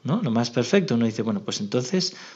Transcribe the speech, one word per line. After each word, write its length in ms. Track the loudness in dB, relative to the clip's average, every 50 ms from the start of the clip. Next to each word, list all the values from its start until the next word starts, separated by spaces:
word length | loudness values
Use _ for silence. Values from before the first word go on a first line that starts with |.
¿no? 180 | -4 -2 -2 0
Lo 80 | 0 2
más 200 | 2 2 0 2
perfecto. 440 | 0 0 2 4 4 4 4 4 2
Uno 120 | 2 2
dice, 160 | 2 0 -2
"Bueno, 180 | -2 -2 -2 -2
pues 200 | -2 -4 -4 -4
entonces, 560 | -4 -2 -2 -2 0 0 0 0 0 -2 -6 -10 -18 -18 -20